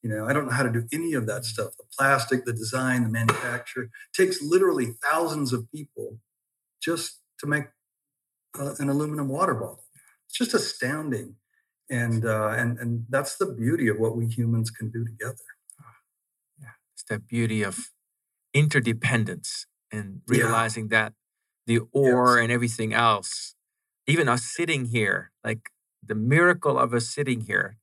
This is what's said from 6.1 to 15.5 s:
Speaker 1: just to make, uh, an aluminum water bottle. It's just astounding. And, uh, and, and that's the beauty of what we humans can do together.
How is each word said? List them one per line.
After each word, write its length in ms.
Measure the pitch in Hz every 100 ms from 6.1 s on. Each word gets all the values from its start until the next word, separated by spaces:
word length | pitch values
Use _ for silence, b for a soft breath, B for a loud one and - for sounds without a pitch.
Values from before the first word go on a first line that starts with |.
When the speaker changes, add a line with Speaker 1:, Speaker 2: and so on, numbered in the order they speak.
| 113 _ _ _ _ _ _
Speaker 1:
just 380 | - 165 - - _ _
to 80 | 147
make, 180 | 147 139 _ _ _ _ _ _ _ _ -
uh, 180 | 139 131
an 80 | 139
aluminum 380 | 143 151 151 139
water 280 | 139 185 117
bottle. 280 | 107 - - b b b _
It's 80 | -
just 160 | 233
astounding. 840 | 247 - - 127 151 156 113 90 - _ _ _ _ _
And, 360 | 123 120 113 113
uh, 240 | 107 107
and, 280 | 120 120 120
and 260 | 120 117 117
that's 280 | 135 143 -
the 80 | 185
beauty 400 | 117 113 165 123
of 100 | 104
what 180 | 113 113
we 120 | 113
humans 420 | 113 117 117 110
can 220 | - 110
do 120 | 117 113
together. 320 | - 117 131 -